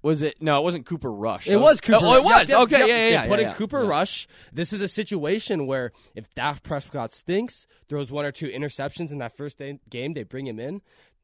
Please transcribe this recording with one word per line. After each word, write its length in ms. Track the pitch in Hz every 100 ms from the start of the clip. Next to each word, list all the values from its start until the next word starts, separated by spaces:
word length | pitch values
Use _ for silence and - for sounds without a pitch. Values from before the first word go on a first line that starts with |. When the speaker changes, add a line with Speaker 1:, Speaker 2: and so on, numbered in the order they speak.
Speaker 1:
Was 200 | 147 156
it? 200 | 151 -
No, 160 | 156 143
it 40 |
wasn't 200 | 165 175
Cooper 280 | - 165 131
Rush. 340 | 104 110 98 175
Speaker 2:
It 60 |
Speaker 1:
That 60 | 202
Speaker 2:
was 140 | 294
Speaker 1:
was 60 | 285
Speaker 2:
Cooper 240 | - 208
Speaker 1:
Oh, 40 | 180
oh, 60 |
it 80 | 254
Speaker 2:
Rush. 180 | 302 -
Speaker 1:
was. 80 | 160
Speaker 2:
Yep, 100 | 240
Speaker 1:
Okay, 160 | 240 269
Speaker 2:
yep, 80 | 262
Speaker 1:
yeah, 80 | 233
yeah, 80 | 226
Speaker 2:
they 60 |
Speaker 1:
yeah, 140 | 190 117
Speaker 2:
put 100 | 208
Speaker 1:
yeah, 60 | 113
Speaker 2:
in 40 |
Speaker 1:
yeah. 20 | -
Speaker 2:
Cooper 260 | 208 285
Speaker 1:
Yeah. 60 | 214
Speaker 2:
Rush. 400 | 151 190 - - - -
This 200 | 139 170
is 80 | 208
a 80 | 190
situation 760 | - 214 190 147 214 - 185 135
where 260 | 135 123 _ _ -
if 160 | 110
Dak 280 | - 135 143
Prescott 480 | - 147 - 143 113
stinks, 540 | - - 185 240 - - _ _
throws 220 | 147 131
one 140 | 147
or 80 | 147
two 160 | - 151
interceptions 640 | 117 147 - 139 - 165
in 60 | 143
that 180 | 120 -
first 220 | 143 -
day, 200 | 139 143 _
game, 260 | 120 135
they 100 | 151
bring 220 | 104 131 139
him 100 | 110
in. 240 | 127 196 _ _ _ _